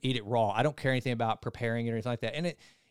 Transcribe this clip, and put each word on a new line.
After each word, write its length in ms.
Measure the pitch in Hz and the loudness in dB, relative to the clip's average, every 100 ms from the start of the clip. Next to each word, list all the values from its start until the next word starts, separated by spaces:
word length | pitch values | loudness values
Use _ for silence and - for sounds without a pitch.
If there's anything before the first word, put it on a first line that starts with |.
eat 140 | 131 123 | 0 -2
it 80 | 104 | 0
raw. 240 | 117 104 | 2 4
I 120 | 107 | 4
don't 140 | 147 143 | 2 2
care 140 | 135 | 0
anything 200 | 127 127 | 0 0
about 280 | 117 113 107 | 0 0 -2
preparing 460 | 120 - 117 117 117 | -6 -4 -2 0 -2
it 40 | |
or 40 | |
anything 180 | 113 123 | -2 -2
like 80 | 120 | -4
that. 160 | 113 147 | -4 -4
And 100 | 175 | -4
it, 120 | - - _ _ | -6 -14 _ _